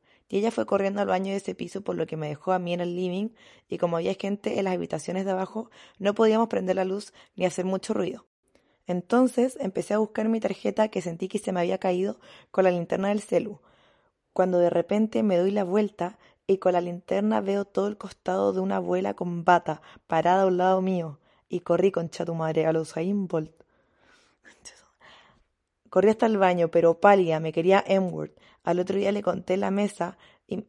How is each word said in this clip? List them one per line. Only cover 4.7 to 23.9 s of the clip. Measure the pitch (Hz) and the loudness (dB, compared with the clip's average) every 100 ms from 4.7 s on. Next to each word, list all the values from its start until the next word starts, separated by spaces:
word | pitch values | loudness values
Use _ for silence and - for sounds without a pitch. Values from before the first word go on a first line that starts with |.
| 180 | -2
habitaciones | 165 160 - 185 196 | -4 -6 -6 -4 -2
de | |
abajo, | 185 190 220 233 - - - | -4 -4 -8 -12 -16 -20 -4
no | 196 | -2
podíamos | 208 226 220 226 | 2 4 4 2
prender | 202 185 185 | 0 0 0
la | 185 | -2
luz | 196 - - - - | -4 -8 -20 -18 -4
ni | 180 | -2
hacer | 180 185 | -2 -2
mucho | 190 - | -2 -2
ruido. | 214 180 - - _ _ _ _ _ - | -2 -4 -6 -14 _ _ _ _ _ -6
Entonces | 180 175 240 254 247 254 - | -4 0 2 4 2 0 -2
empecé | 247 - - | -6 -4 -2
a | 208 | 0
buscar | 214 - 214 | -2 -2 -2
mi | 226 | 0
tarjeta | 208 196 208 202 214 | -2 -4 -4 0 0
que | 190 | -2
sentí | 175 165 190 | -6 -6 -6
que | 208 | -6
se | - | -4
me | 185 | -2
había | 175 190 | -2 0
caído | 190 180 196 - - - _ | 0 0 -2 -6 -14 -20 _
con | - | 2
la | 190 | 2
linterna | 175 170 180 196 | 2 -2 -2 0
del | 208 | -2
celu, | - 175 143 202 _ _ _ _ _ _ _ | 0 -2 -2 -8 _ _ _ _ _ _ _
cuando | - 185 175 | 0 2 4
de | 170 | 4
repente | 170 170 208 220 226 | 2 0 0 0 0
me | 220 175 | 2 2
doy | 185 | 2
la | 202 | 0
vuelta | 180 208 208 - 175 - _ _ - | 0 0 0 -2 -8 -8 _ _ -2
y | 190 | 2
con | 185 | 2
la | 175 | 2
linterna | 175 175 - 190 214 220 | 0 -6 -4 0 2 0
veo | 196 202 196 | 0 -2 -2
todo | - 202 | -2 -4
el | 208 | -4
costado | 196 - - 185 202 | -12 -10 -4 0 0
de | 185 | 0
una | 190 190 | -2 -2
abuela | 175 180 202 | -2 -2 -2
con | 196 175 175 | -4 -6 0
bata | 170 175 - 151 - - - | 4 4 2 -8 -10 -20 -4
parada | 165 170 190 | 0 4 4
a | 190 | 4
un | 180 | 4
lado | 185 190 | 2 2
mío, | 185 180 160 143 _ _ _ | 0 -2 -4 -10 _ _ _
y | 175 | -6
corrí, | - 170 196 | 0 2 2
concha | 170 165 - 170 | 0 -4 -6 -6
tu | |
madre, | 165 160 156 160 | -4 -2 0 2
a | |
los | 160 156 | 0 -2
Usain | 160 175 202 185 | -4 -2 -2 -2
Bolt. | 165 160 _ _ _ _ | -4 -6 _ _ _ _